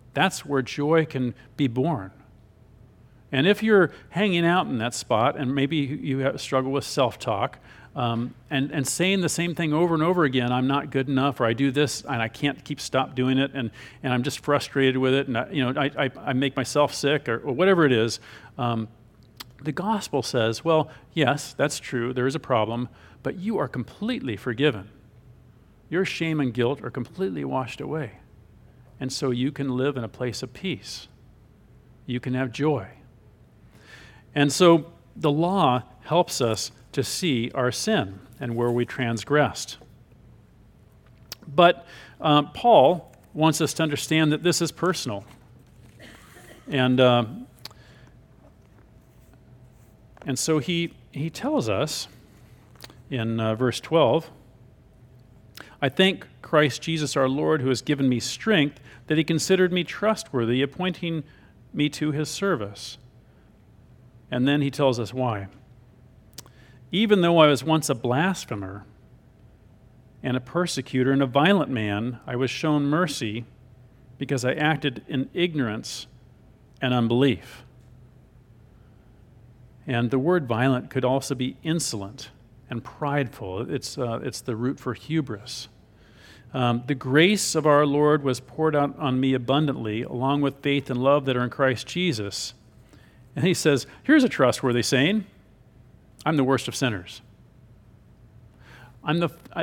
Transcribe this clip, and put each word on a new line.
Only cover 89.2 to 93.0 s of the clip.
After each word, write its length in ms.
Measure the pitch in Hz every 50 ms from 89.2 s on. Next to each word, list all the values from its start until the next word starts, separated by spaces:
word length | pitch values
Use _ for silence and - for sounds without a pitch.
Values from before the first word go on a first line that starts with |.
me 140 | 135 131 131
abundantly, 680 | 123 120 127 135 151 156 143 127 127 117 107 107 113
along 380 | 123 - - 120 123 139 143 147
with 220 | 143 139 131 -
faith 280 | - 143 139 139 127 -
and 120 | 127 123
love 220 | 127 135 143 147 131
that 100 | 135 127
are 80 | 123 123
in 60 | 120
Christ 360 | - - 139 131 123 - -
Jesus." 680 | - - 175 185 180 127 107 101 101 - - - - - - - - - - - - - -